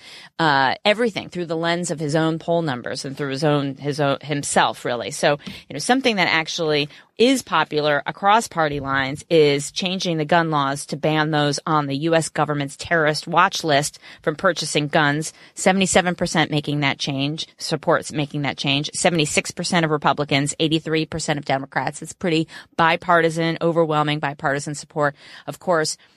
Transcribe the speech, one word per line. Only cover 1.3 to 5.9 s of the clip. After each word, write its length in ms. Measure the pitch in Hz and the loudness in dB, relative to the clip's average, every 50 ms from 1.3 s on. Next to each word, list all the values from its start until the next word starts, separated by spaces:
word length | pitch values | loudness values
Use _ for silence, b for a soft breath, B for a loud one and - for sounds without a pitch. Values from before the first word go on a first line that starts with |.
| - 180 175 156 | -8 -8 -6 -4
the 100 | 165 160 | -4 -2
lens 320 | 165 170 170 175 180 165 | 0 0 -2 -2 -2 -4
of 100 | 170 147 | -4 -4
his 160 | 165 147 143 | -4 -2 0
own 220 | 160 160 160 160 160 | 2 2 0 0 -2
poll 240 | - - 170 170 | -2 -2 0 0
numbers 440 | 165 156 127 123 - - 123 - - | 0 -2 -4 -4 -6 -8 -8 -8 -8
and 120 | 139 135 139 | -10 -8 -6
through 140 | 147 135 | -6 -6
his 120 | 135 135 160 | -4 0 2
own, 340 | 151 147 143 139 139 131 - | 2 2 2 0 -2 -6 -6
his 220 | 139 147 139 131 | -6 -6 -2 0
own, 200 | 147 139 139 - | 0 0 0 -2
himself, 640 | - 143 151 143 143 - - 196 156 120 110 - - | -4 -6 -6 -6 -4 -2 2 2 2 2 0 -4 -6
really. 240 | 143 123 117 104 98 | -6 -4 -4 -6 -8
So, 300 | 151 - - 156 147 147 B B B B B B | -6 0 0 0 0 0 B B B B B B
you 60 | - | -12
know, 60 | 139 | -8
something 380 | - - | 0 0